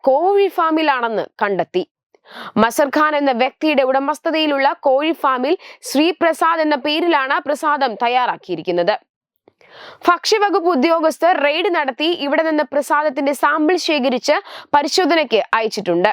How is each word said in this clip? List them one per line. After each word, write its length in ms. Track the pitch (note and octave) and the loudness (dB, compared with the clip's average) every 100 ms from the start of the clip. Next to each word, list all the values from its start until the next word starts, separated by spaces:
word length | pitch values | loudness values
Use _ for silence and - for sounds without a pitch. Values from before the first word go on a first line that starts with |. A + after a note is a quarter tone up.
| C4+ | 2
കോഴി 380 | C4+ F4+ G4+ G4 - | 2 2 2 0 0
ഫാമിലാണെന്ന് 680 | D#4+ D#4+ D#4 C4 A#3 G#3 - - | 0 0 0 0 0 -2 -6 -4
കണ്ടെത്തി. 400 | G#3 F#3 D#3+ F3+ - _ _ _ _ - - - | -4 -2 -2 -4 -6 _ _ _ _ -18 -6 0
മസർ 260 | A3+ A#3 C#4+ D4 | 0 2 0 2
ഖാൻ 180 | D4+ D4 | 0 2
എന്ന 120 | C#4+ A#3 | 0 0
വ്യക്തിയുടെ 440 | B3+ _ D#4 C#4+ C4 | -2 _ 0 2 2
ഉടമസ്ഥതയിലുള്ള 800 | C4 C#4 D4+ E4+ D#4 D#4 C#4 C#4 E4 C#4+ | 0 -2 -4 -4 -2 0 0 0 0 0
കോഴി 240 | C4 D#4 D#4+ | 0 0 -2
ഫാമിൽ 320 | C#4+ C4 B3+ F4+ - - - | -2 0 -2 -2 -6 -18 -4
ശ്രീപ്രസാദ് 720 | C4+ D#4+ E4 E4 D#4+ E4 E4 D#4 | 0 0 2 -2 0 0 0 0
എന്ന 100 | C#4+ D4+ | 0 -2
പേരിലാണ് 520 | D4+ E4+ D4+ C4 D#4 C4+ | -2 0 0 0 -4 -2
പ്രസാദം 460 | D4 D#4 C#4+ C4+ - A#3+ | -4 -2 0 -2 -2 0
തയ്യാറാക്കിയിരിക്കുന്നത്. 920 | B3 B3 D#3+ - E3 D#3+ F3 F3 G#3+ _ _ _ _ _ _ _ - - - - | 0 -2 -4 -8 -6 -2 0 0 -2 _ _ _ _ _ _ _ -20 -20 -4 -2
ഭക്ഷ്യവകുപ്പ് 640 | F4 - G#4+ G4+ F#4 F4 | 0 0 0 2 2 0
ഉദ്യോഗസ്ഥർ 600 | D#4+ D#4+ E4 D#4 - E4+ F4+ C#4+ | 2 2 2 0 0 0 2 0
റെയ്ഡ് 240 | D#4 F#4 E4+ | 0 0 -2
നടത്തി 320 | C#4 B3+ D4+ F4 C#4+ | -4 -2 -2 -2 -2
ഇവിടെ 180 | D#4 D#4+ | 0 0
നിന്ന് 160 | D4+ D4 | 0 0
പ്രസാദത്തിന്റെ 600 | C#4+ - D4 D#4 C4 C#4 C#4+ | -4 0 0 0 -2 -4 0
സാമ്പിൾ 360 | D4 D#4 D4+ F4+ - | 0 2 0 0 0
ശേഖരിച്ച് 500 | D4+ C4 D4+ - D#4+ - - - D4 | 0 0 -2 0 -2 -2 -20 0 0
പരിശോധനയ്ക്ക് 680 | C#4+ - F4+ E4 D4+ G#3 - A3+ | 2 0 2 2 2 0 0 -2
അയച്ചിട്ടുണ്ട്. 540 | A3+ - F3+ E3+ G3+ | -2 -4 -2 2 2